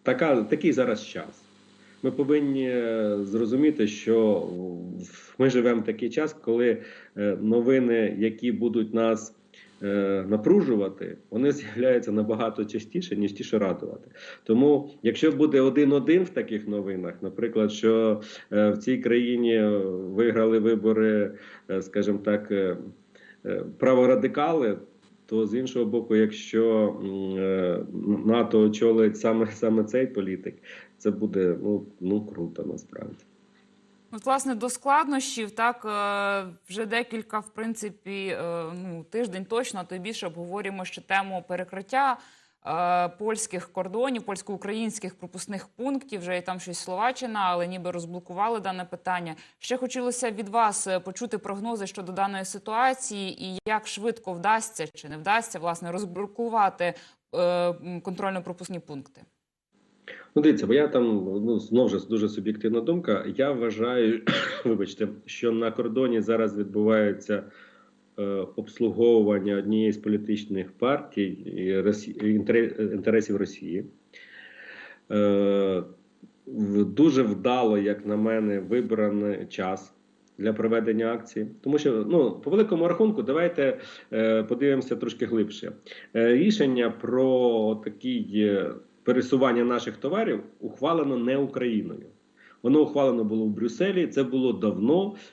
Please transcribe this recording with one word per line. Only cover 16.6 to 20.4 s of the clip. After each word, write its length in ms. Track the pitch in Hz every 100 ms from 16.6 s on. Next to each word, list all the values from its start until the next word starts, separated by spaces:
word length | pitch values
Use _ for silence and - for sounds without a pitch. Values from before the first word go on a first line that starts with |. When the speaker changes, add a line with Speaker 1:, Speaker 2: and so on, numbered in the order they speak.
| 104
Speaker 1:
новинах, 460 | 104 98 92 87 90
наприклад, 500 | 95 - 117 110 107
що, 480 | - 113 113 110 107 - - -
е, 180 | 104 104
в 80 | 104
цій 200 | 127 127
країні 600 | 151 120 120 120 117 113 107 104 95
виграли 680 | 92 92 98 117 113